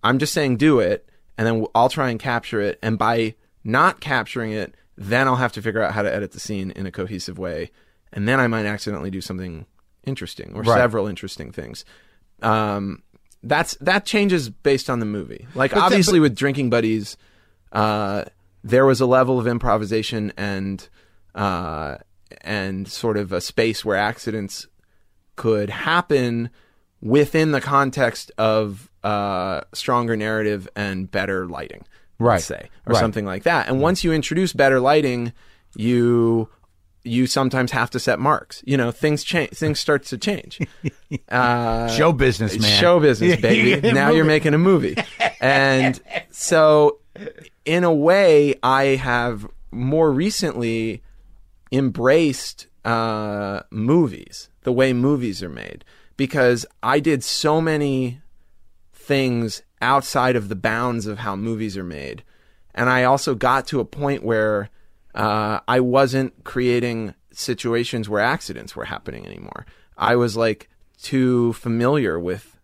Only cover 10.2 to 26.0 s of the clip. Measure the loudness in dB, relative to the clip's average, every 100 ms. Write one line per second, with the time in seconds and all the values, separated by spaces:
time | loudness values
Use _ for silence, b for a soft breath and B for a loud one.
10.2 | -10 -14 -14 -4 2 4 2 0 -4 -6
11.2 | -12 -14 -14 -14 -14 -16 -20 b b b
12.2 | b _ -2 0 0 -4 -6 -10 _ _
13.2 | _ _ -4 -2 -2 -4 0 0 0 0
14.2 | 2 0 -2 -4 0 0 0 -4 -2 -6
15.2 | -8 -14 -14 -2 0 4 4 4 6 6
16.2 | 4 2 -2 0 0 2 0 -2 -4 -14
17.2 | _ _ _ _ _ -2 0 0 -4 -6
18.2 | -8 _ _ _ 0 4 6 4 4 4
19.2 | 4 2 0 -2 0 0 0 -4 -2 -4
20.2 | -6 -6 -6 -4 -6 -8 -12 _ _ _
21.2 | _ -4 -2 -2 -6 -6 -8 -10 -16 _
22.2 | _ -20 -8 -6 -4 -6 -10 -6 -2 -2
23.2 | -2 -6 -6 -2 0 0 -2 0 0 -4
24.2 | -8 -6 -8 -12 -18 _ _ _ _ _
25.2 | _ -6 0 0 -2 -4 0 0